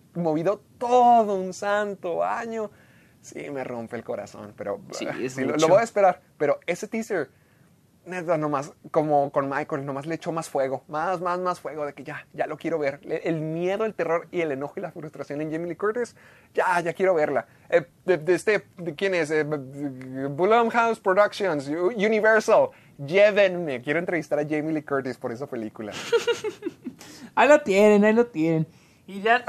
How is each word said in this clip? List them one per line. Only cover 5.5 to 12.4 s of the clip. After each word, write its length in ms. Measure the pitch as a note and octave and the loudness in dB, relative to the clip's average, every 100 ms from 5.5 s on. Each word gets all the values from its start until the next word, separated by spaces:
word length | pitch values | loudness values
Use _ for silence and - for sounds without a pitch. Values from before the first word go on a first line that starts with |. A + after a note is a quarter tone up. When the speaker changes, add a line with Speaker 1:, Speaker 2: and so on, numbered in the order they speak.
| D3+ | 2
Speaker 2:
mucho. 120 | D#3+ | 6
Speaker 1:
voy 120 | G3 | 6
a 40 | |
esperar. 380 | A3+ G#3 F#3+ - _ - | 4 2 2 2 _ -2
Pero 240 | C#3+ C#3 - | 0 0 -4
ese 200 | F3 A3 | -6 -6
teaser... 420 | A3+ A3 F#3 C3 _ _ _ _ _ _ _ E3+ | -8 -4 -4 -6 _ _ _ _ _ _ _ -12
Neta, 320 | F3+ E3 D#3 | -8 -2 -2
nomás, 340 | D3+ C#3+ D3 - - | 0 -4 -6 -14 -6
como 380 | E3 D3+ C#3+ C#3 | -2 2 2 2
con 160 | D3 C#3 | 0 -2
Michael, 360 | C#3 D3+ D3 C#3 | -2 -4 -6 -6
nomás 200 | C3+ D3+ | -8 -8
le 100 | D#3+ | -8
echó 160 | F3 | -6
más 160 | E3 D#3 | -6 -4
fuego, 360 | C#3+ C3+ C3 - | -2 -2 -4 -6
más, 320 | D3+ F3 F3 | -4 -4 -2
más, 180 | F3+ F3+ | -2 -2
más 200 | F3+ F3 | -2 -4
fuego, 260 | C3+ D3+ C#3+ | -8 -8 -8
de 80 | |
que 120 | C#3 C3+ | -10 -12
ya, 200 | C#3+ - | -14 -10
ya 140 | D3+ | -6